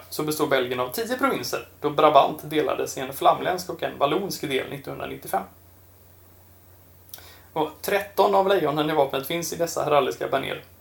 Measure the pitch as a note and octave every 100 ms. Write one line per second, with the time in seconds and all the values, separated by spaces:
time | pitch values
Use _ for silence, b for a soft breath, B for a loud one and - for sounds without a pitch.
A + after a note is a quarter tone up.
0 | - - D3+ D3+ D3 C3+ B2 B2+ B2 -
1 | A3+ B3+ C4+ E3+ - C#3 - - D3 D3+
2 | D3+ C#3 - - D3+ D3+ C3+ - C3 -
3 | C3 - E3+ D3+ D3 F3+ - E3 C3+ -
4 | C#3+ D#3 F#3+ - C#3+ C3 - C#3 C#3+ C#3
5 | C3+ C3+ - F#3+ F#3+ - - - - -
6 | - - - - - - - - - -
7 | - B B B B D#3+ D3+ - - G3
8 | - - G3+ G3 F#3+ G3 D3+ D3+ D3+ D#3
9 | C#3 C#3 C3+ E3+ E3 D#3+ E3 D3 C#3+ D3
10 | B2+ - - C3+ C#3+ - - -